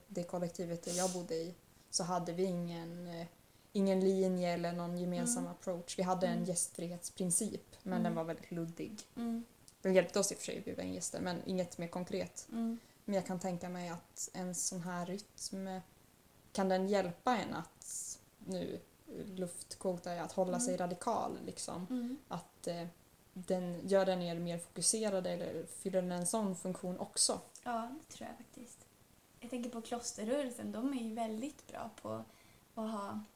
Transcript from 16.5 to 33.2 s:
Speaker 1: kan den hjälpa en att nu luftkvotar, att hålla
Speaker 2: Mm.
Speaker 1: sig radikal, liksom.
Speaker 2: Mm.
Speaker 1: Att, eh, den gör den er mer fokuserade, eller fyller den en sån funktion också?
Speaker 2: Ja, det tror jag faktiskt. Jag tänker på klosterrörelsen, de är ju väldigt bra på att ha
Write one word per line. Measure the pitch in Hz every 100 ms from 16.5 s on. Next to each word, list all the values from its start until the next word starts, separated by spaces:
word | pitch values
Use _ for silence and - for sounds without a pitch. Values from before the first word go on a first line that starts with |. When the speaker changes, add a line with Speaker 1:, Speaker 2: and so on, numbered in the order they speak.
Speaker 1:
kan | - 190
den | 185 190
hjälpa | 202 180 170 - 233
en | -
att | - 170 - - - - - - - -
nu | 185 175 175 - - - 247 208 185
luftkvotar, | 175 - - - 196 175 175 175
att | 165
hålla | - 185
Speaker 2:
Mm. | 175
Speaker 1:
sig | 175 180
radikal, | 180 180 - 208 190 - -
liksom. | - - 170 180
Speaker 2:
Mm. | 254 240 269 -
Speaker 1:
Att, | 180 - - -
eh, | 170 170 - - - -
den | 185 185 185 180 175 190
gör | 196 190
den | 180
er | 175 170
mer | 175 170
fokuserade, | - - 165 220 214 190 180
eller | 175 - 165 180
fyller | - 196 185
den | 180
en | 175 175
sån | 226 208 180
funktion | 190 180 185 180
också? | - - - 202 - -
Speaker 2:
Ja, | 247 233 233 294
det | - -
tror | -
jag | -
faktiskt. | - - 233 - - - - - - -
Jag | 233
tänker | 247 240
på | 226
klosterrörelsen, | 226 233 - - 214 277 262 226 208
de | 208 262
är | 269
ju | 226
väldigt | 220 226 220 269 - -
bra | - 226 -
på | 202 226 220 - - - - -
att | 220
ha | 220 202 214